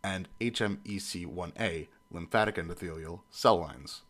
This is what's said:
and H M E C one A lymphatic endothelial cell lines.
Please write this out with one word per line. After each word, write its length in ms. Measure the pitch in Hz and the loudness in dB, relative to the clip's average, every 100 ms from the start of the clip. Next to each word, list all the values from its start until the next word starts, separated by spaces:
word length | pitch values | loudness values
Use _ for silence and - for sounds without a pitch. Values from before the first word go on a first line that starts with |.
and 260 | 98 95 92 - | -2 -4 -6 -2
H 200 | 117 113 | 0 2
M 200 | 107 101 | 0 0
E 140 | - 101 | -4 -4
C 260 | - 90 | -4 -6
one 280 | 87 87 85 - | -6 -6 -6 -2
A 300 | 110 82 76 - _ | -2 -2 -8 -16 _
lymphatic 460 | 87 85 113 107 - | -10 0 4 4 2
endothelial 640 | 82 87 90 80 80 85 - | -4 -6 -8 -8 -8 -10 -12
cell 280 | - 123 92 | 6 6 8
lines. 420 | 78 65 69 - | 2 -8 -14 -14